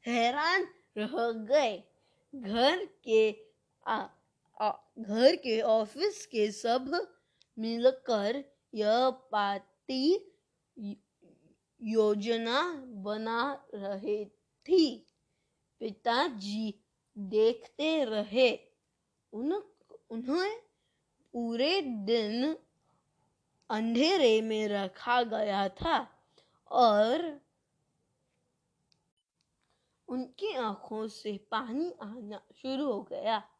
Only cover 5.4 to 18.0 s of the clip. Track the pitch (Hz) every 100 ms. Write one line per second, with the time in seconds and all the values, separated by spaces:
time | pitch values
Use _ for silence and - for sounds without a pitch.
5.4 | 262 220 226 220 214 262 403 - - 233
6.4 | 208 202 233 247 262 349 415 _ _ _
7.4 | _ - 220 233 247 262 - 220 202 262
8.4 | 277 _ _ 220 214 233 262 254 - 214
9.4 | 202 202 - _ - 262 277 381 - _
10.4 | _ _ _ - 202 202 _ _ 170 _
11.4 | _ _ _ _ 220 220 214 208 208 233
12.4 | 226 254 349 311 262 214 190 214 220 233
13.4 | 262 269 - 208 196 196 202 208 202 _
14.4 | _ _ - 370 302 233 _ _ _ _
15.4 | _ _ _ _ 226 202 240 233 330 226
16.4 | 196 208 220 202 _ _ _ - 196 208
17.4 | 220 233 - - 302 320